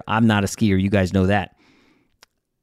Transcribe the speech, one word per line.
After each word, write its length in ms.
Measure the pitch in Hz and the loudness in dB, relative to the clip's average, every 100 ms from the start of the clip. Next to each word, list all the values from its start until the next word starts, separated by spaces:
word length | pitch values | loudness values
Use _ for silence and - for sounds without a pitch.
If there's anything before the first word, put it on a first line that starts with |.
| - | -2
I'm 200 | 110 113 | 0 2
not 180 | 104 98 | 2 0
a 20 | |
skier. 340 | - 110 95 | -2 0 0
You 80 | 98 | 0
guys 220 | 101 92 | 0 0
know 140 | 95 95 | 0 0
that. 320 | 101 87 _ _ _ _ _ _ _ _ _ _ _ | 0 -4 _ _ _ _ _ _ _ _ _ _ _